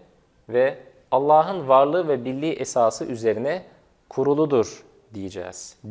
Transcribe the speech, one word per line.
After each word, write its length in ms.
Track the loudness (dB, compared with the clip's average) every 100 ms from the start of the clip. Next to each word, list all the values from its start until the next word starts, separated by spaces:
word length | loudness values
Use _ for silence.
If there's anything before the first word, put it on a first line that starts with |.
| _ _ _ _ -4
ve 300 | 0 0 -2 -14 _ _
Allah'ın 580 | 0 4 4 4 -4 2
varlığı 400 | 4 4 2 0
ve 160 | -2
birliği 280 | -4 -4 -4
esası 520 | -4 -4 0 0 0
üzerine 600 | -6 -2 -2 0 -2 -6 -10 _ _ _ _
kuruludur 760 | -2 0 2 2 2 0 -6 -20 _ _
diyeceğiz. 600 | -12 -12 -10 -14 -16 -20 -18 -10